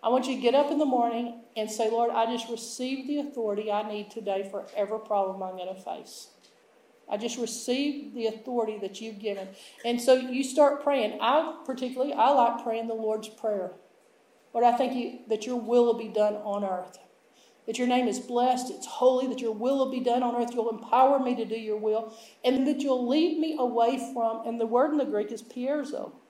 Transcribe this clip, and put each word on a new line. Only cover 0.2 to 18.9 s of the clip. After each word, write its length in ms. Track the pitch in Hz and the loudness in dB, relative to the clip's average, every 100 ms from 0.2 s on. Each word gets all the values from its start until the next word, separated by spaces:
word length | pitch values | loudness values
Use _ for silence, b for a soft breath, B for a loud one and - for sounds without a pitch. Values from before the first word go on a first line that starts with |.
| 247 | 2
you 80 | 262 | 0
to 60 | |
get 140 | 240 262 | 2 4
up 160 | 294 | 2
in 80 | 302 | 2
the 60 | 294 | 2
morning 560 | 247 233 233 240 - - - | 2 0 0 -6 -10 -12 -8
and 140 | 214 | -6
say, 200 | - 226 | 0 0
"Lord, 220 | 233 233 | 2 0
I 140 | - 226 | 2 0
just 240 | 240 - | -2 -6
receive 580 | 226 - - 254 269 262 | -8 -10 -8 -6 -6 -4
the 120 | 294 | -4
authority 520 | 277 - 220 202 214 | -4 -4 -2 -2 -2
I 160 | 208 214 | -2 -2
need 220 | 208 208 | -6 -8
today 380 | - 202 190 196 | -8 -4 -4 -4
for 160 | 202 - - | -8 -8 -4
every 240 | 196 220 | -4 -4
problem 440 | 220 202 190 190 | -2 0 0 -2
I'm 140 | 185 185 | -8 -8
gonna 180 | 180 190 | -10 -10
face. 540 | - 170 - - - _ b b b _ _ _ - | -10 -12 -12 -18 -20 _ b b b _ _ _ -8
I 100 | 208 | -4
just 200 | 240 240 | -4 -4
receive 800 | 226 - - 254 285 285 - 220 | -6 -6 -2 0 0 -4 -8 -4
the 100 | 220 | -4
authority 500 | 220 - 240 220 214 | -4 -6 -2 -2 -4
that 200 | 196 196 | -8 -10
you've 200 | 220 202 | -12 -8
given." 300 | 214 196 190 B B B 240 | -6 -6 -8 B B B -2
And 160 | 240 | 0
so 120 | 240 | 6
you 300 | 262 254 254 | 6 6 -2
start 380 | 262 - 285 294 | -2 6 4 6
praying. 380 | - 277 220 - | 0 0 0 0
I 360 | 220 285 320 - | 2 2 2 -6
particularly, 500 | - 254 254 254 277 | -8 -6 -6 -2 -2
I 180 | - 233 | 4 4
like 320 | 277 233 233 | 6 4 2
praying 240 | 240 226 226 | -4 -4 -4
the 80 | 226 | -4
Lord's 340 | 220 214 208 | -2 -2 -6
Prayer. 440 | - 220 208 180 - - _ _ _ _ _ _ | -6 -4 -2 -4 -10 -20 _ _ _ _ _ _
"Lord, 140 | 233 240 | 2 4
I 60 | |
thank 220 | 240 262 | 4 0
you 260 | 254 240 - - | -2 -6 -8 -4
that 180 | 214 254 | -4 -2
your 120 | 247 | -4
will 280 | 214 240 240 | 2 4 6
will 80 | |
be 140 | 226 220 | 2 0
done 300 | 202 208 208 | 2 2 2
on 260 | 214 202 | -4 -4
earth, 340 | 196 185 185 - - _ _ b b b - | -2 -4 -6 -16 -20 _ _ b b b -10
that 120 | 226 | -2
your 100 | 247 | 2
name 200 | 247 247 | 2 2
is 120 | 196 | -2
blessed, 520 | - 240 247 247 247 | -2 2 2 2 -2
it's 140 | - | -8
holy, 420 | - | -10